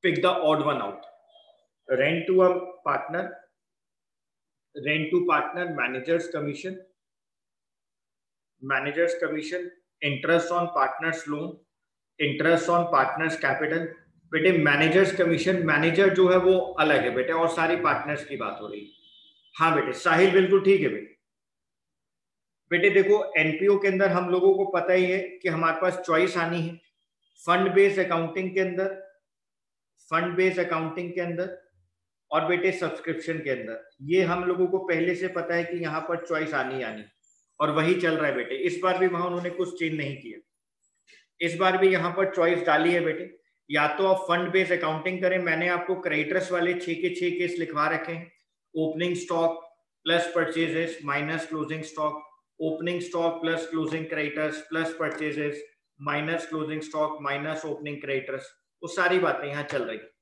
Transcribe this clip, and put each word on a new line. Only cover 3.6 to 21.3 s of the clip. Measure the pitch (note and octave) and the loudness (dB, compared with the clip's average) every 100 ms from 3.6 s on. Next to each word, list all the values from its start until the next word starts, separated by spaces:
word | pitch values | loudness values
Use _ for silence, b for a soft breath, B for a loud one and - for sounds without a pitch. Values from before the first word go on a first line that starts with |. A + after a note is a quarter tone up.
| _ _ _ _ _ _ _ _ _ _ _ D3 | _ _ _ _ _ _ _ _ _ _ _ -8
rent | C3+ D#3 D#3 | -2 -2 0
to | F3 F3 | 0 2
partner, | D3+ D3 F3 F3 D3+ | 0 0 -6 -6 -4
manager's | B2 C3 C3 E3+ E3 | -4 -4 -2 -2 0
commission, | D#3 D3 C3+ F#3 F#3 - _ _ _ _ _ _ _ _ _ _ _ _ _ _ _ _ _ | -6 -6 -6 -10 -12 -16 _ _ _ _ _ _ _ _ _ _ _ _ _ _ _ _ _
manager's | C3 C3+ C#3+ D3 E3+ E3+ | -2 -2 -2 0 0 0
commission, | E3 D3+ D3+ F3+ F3 - _ _ | -4 -4 -6 -8 -8 -14 _ _
interest | D3 C3 - E3 E3 | -4 -2 2 2 2
on | F3 F3 | -2 0
partner's | D3 C3 - D#3+ D#3+ D3 | 0 0 0 -4 -4 -6
loan, | D3 E3+ - _ _ _ _ _ _ | -8 -8 -12 _ _ _ _ _ _
interest | D3 C3+ D#3 E3 E3+ | -2 0 2 2 4
on | E3+ E3+ | 2 4
partner's | D3 C3 D3 D#3+ D#3+ | 2 2 0 -2 0
capital। | C#3+ - D3+ E3 E3 - _ _ _ | -2 0 -2 -2 -4 -12 _ _ _
बेटे | D#3 E3+ | 2 4
मैनेजर्स | F3 D3 C#3+ D#3+ F3+ F#3 - | 4 4 4 6 6 4 4
कमीशन, | E3+ D#3+ F#3 F#3 D#3+ | 2 2 2 0 2
मैनेजर | D3 E3 E3 G3 F#3 | 2 4 6 4 6
जो | F3+ | 6
है | F#3 | 6
वो | F3+ F#3 - - | 6 4 2 0
अलग | D3+ C#3 | 4 4
है | B2 | 2
बेटे, | B2 B2+ | 0 0
और | E3 E3 | 2 0
सारी | E3 E3 F3 | 2 0 2
पार्टनर्स | E3 C#3+ D3+ D3 - | 2 0 -2 -6 -6
की | C3 | -8
बात | A2 - | -6 -8
हो | G#2 | -12
रही | G#2 | -12
है। | G#2 _ _ - _ _ _ - | -14 _ _ -20 _ _ _ 0
हाँ | E3 D#3 | 2 4
बेटे, | B2+ B2 | 0 -2
साहिल | F3 D#3 F#3+ | 2 6 6
बिल्कुल | F#3 F3+ G3 F#3+ | 6 6 6 6
ठीक | G3 | 4
है | C#3+ | 4
बेटे। | G#2 - _ _ | -2 -10 _ _